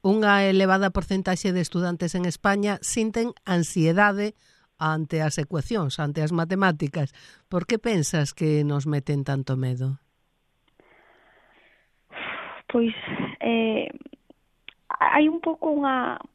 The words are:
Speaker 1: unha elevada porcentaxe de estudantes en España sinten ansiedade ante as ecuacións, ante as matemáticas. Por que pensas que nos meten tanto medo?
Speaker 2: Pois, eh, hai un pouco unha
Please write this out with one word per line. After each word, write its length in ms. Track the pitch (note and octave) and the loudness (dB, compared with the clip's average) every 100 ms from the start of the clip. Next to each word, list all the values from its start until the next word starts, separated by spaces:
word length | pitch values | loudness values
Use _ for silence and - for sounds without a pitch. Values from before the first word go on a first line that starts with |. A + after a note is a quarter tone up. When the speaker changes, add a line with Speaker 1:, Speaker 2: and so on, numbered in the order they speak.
Speaker 1:
unha 480 | F#3+ G#3+ G#3+ G3+ G3 | 4 4 6 4 6
elevada 480 | F#3+ F#3+ F#3+ G3 F#3+ | 4 4 4 2 0
porcentaxe 560 | F3 F#3+ F#3 F3+ G3+ | -2 -2 0 -2 0
de 80 | F3+ | 0
estudantes 560 | E3+ F3 F3 F3 F3 F#3 | 0 0 -2 -2 -2 -2
en 80 | |
España 560 | F3+ - G3+ G3+ G#3 G3+ | -2 0 0 2 0 -2
sinten 560 | - - A3 G#3+ A#3 - | -4 -2 -2 0 -4 -4
ansiedade 880 | - F3+ D#3+ - D#3+ E3+ G#3 G3+ G#3 - _ _ _ _ | 0 0 2 2 2 4 4 2 -6 -8 _ _ _ _
ante 400 | D#3 D#3 D3+ D#3+ | -2 -2 -2 -2
as 160 | D#3 - | -2 -2
ecuacións, 640 | D3 E3+ - A3+ D3+ - | -4 -4 -2 -2 -2 -2
ante 240 | D3+ D3 D3+ | -4 -2 -2
as 80 | |
matemáticas. 800 | E3+ E3 F#3+ G3 D#3 D3 D#3+ C#3 - - - _ | 0 0 2 2 2 -2 -2 -4 -6 -20 -20 _
Por 240 | F3+ - | -4 0
que 80 | A3+ | -2
pensas 560 | A#3 G#3 C#3+ E3+ C#3+ | 2 0 2 0 -2
que 320 | - D#3 D3+ D3 | 0 0 2 2
nos 240 | C#3+ C#3+ | 0 0
meten 320 | D3 C3+ C#3+ | -2 0 -2
tanto 320 | C3+ C#3 C3 | 0 -4 -2
medo? 480 | C3 B2+ B2 C3 C3+ _ _ _ _ _ _ _ _ _ _ _ _ _ _ _ _ _ _ _ _ _ - - - - - - | -2 -2 -2 -2 -4 _ _ _ _ _ _ _ _ _ _ _ _ _ _ _ _ _ _ _ _ _ -14 -10 -10 -12 -16 -2
Speaker 2:
Pois, 240 | A#3+ A#3 G#3+ - - - - | 0 0 -2 -8 -6 -6 -4
eh, 480 | A#3 A#3 A3+ A3 - - - - _ - _ _ - _ _ | -2 0 0 0 -4 -10 -20 -20 _ -20 _ _ -20 _ _
hai 400 | - E3+ - D4+ | 0 2 4 4
un 80 | E4 | 2
pouco 320 | E4 D#4+ E4 | -4 -4 -2
unha 480 | D4 C#4+ C4 B3 - - | 0 0 -2 -2 -6 -12